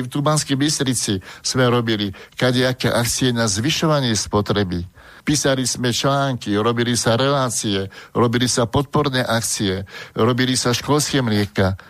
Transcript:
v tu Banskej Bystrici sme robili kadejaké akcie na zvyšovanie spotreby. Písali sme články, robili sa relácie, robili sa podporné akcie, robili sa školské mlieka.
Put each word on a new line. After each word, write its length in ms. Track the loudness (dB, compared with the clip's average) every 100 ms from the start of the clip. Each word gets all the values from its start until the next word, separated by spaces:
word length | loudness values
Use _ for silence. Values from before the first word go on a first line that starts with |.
v 60 | 0
tu 160 | -2 0
Banskej 320 | 0 0 0
Bystrici 640 | 0 0 0 -2 -2 -2 -4 -10
sme 320 | -4 2 2
robili 400 | 2 0 -2 -2 -6 -14
kadejaké 560 | -2 0 2 0 0 0
akcie 400 | 0 0 0 0
na 160 | 2 0
zvyšovanie 640 | 0 -2 0 2 2 2 -2
spotreby. 800 | 0 0 0 0 0 -4 -6 -12 -20 -8
Písali 480 | -2 0 2 0 -2
sme 240 | -2 -2
články, 640 | 0 0 0 0 -2 -2 0
robili 400 | 2 0 0 0
sa 160 | 2
relácie, 800 | 2 2 2 0 -2 -2 -2 -4 -10 -6 0
robili 320 | 2 2 0
sa 160 | 0
podporné 560 | 0 0 0 0 0 0
akcie, 640 | 0 -2 -2 -2 -2 -2 -6 -14 -10 0
robili 400 | 2 2 2 0
sa 160 | 0
školské 480 | -2 0 0 2 0
mlieka. 560 | 2 0 0 2 0 0 -8